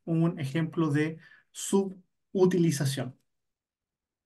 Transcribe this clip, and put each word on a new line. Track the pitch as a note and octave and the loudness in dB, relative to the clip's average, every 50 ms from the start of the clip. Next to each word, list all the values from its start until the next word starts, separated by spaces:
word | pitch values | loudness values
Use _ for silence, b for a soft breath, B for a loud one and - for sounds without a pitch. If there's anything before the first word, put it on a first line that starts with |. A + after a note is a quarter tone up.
| _ | _
un | F3 E3 E3 E3 E3+ F3 E3+ | -2 0 2 2 0 0 -2
ejemplo | C#3 C3 - E3 D#3+ - - E3+ D#3+ D3+ | -6 -4 -2 -2 -2 -2 -2 -2 -2 0
de | C#3+ D3+ D3+ D#3+ D#3+ B B B B B B B | 0 0 0 -2 -4 B B B B B B B
subutilización. | - - - - G3+ G3 G3 F#3+ - - - _ _ _ _ _ - F#3+ F#3 F3+ F#3 F3 E3+ E3 C3+ - D3 C3+ C3+ C3+ - B2+ - _ _ _ _ _ _ _ _ _ _ _ _ _ _ _ _ _ _ _ _ _ _ | -14 -12 -4 0 0 0 0 -2 -6 -14 -20 _ _ _ _ _ 2 2 4 4 4 4 2 2 2 0 -2 -2 -2 -4 -6 -8 -12 _ _ _ _ _ _ _ _ _ _ _ _ _ _ _ _ _ _ _ _ _ _